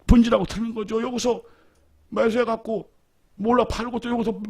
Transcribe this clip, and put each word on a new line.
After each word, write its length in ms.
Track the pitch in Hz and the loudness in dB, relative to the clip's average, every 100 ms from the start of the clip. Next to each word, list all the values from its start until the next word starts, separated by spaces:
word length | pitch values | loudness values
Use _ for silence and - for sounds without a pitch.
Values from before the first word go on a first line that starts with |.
| - | 6
본질하고 380 | 247 233 208 185 | 6 6 2 0
틀린 280 | 190 226 | -4 -6
거죠. 260 | 226 202 220 | -6 -6 -4
여기서 420 | 240 247 247 208 - _ _ _ _ _ _ | -4 -2 -2 -4 -6 _ _ _ _ _ _
매수해갖고, 800 | 214 226 226 226 226 226 214 - _ _ _ _ - | -2 0 2 0 -4 -6 -8 -8 _ _ _ _ -6
몰라, 280 | 214 247 226 | 2 2 2
팔고, 340 | - 240 233 | -2 -6 -6
또 100 | 240 | -4
여기서 300 | 240 226 190 214 | -2 -2 -4 0